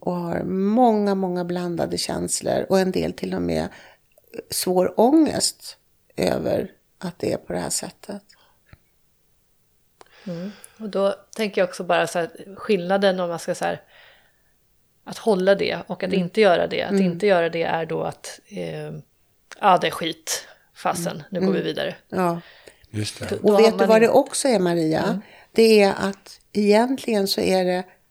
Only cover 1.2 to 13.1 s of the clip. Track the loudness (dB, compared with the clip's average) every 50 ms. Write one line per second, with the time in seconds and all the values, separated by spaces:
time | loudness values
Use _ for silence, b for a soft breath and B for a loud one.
1.2 | -2 -2 -4 -4 -4 -4 -4 -4 -4 -4 -4 -4 -4 -4 -4 -6 -4 -6 -4 -6
2.2 | -4 -4 -6 -4 -2 -2 -2 -2 0 0 0 2 2 0 -2 -2 -4 -4 -6 -6
3.2 | -8 -6 -4 -4 -4 -2 -2 -2 -4 B B B B B B B B _ _ _
4.2 | _ _ -18 -18 -14 _ -8 -4 -2 0 2 2 2 2 4 4 4 6 6 6
5.2 | 4 4 2 0 -2 -2 -4 _ -16 -20 -20 _ _ _ _ _ _ _ _ -2
6.2 | -2 0 0 -2 -2 -2 -2 -2 -4 -6 -12 _ _ _ _ _ -12 -12 -8 -6
7.2 | -4 -4 -4 -6 -6 -8 -8 -6 -6 -6 -6 -6 -8 -10 -14 _ -16 -14 -14 -16
8.2 | -16 _ _ _ _ _ _ _ _ _ -20 _ _ _ _ _ _ _ _ _
9.2 | _ _ _ _ _ _ _ _ _ _ _ _ _ _ _ _ -20 b b b
10.2 | b -12 -10 -10 -10 -12 -12 B B B B -12 -10 -6 -2 0 0 0 0 -4
11.2 | _ _ -8 -6 -6 -2 0 0 -2 -2 -4 -8 -2 0 0 0 0 0 -2 -4
12.2 | -6 -6 -8 -16 -18 -18 -16 -10 -2 0 0 0 0 0 0 2 2 2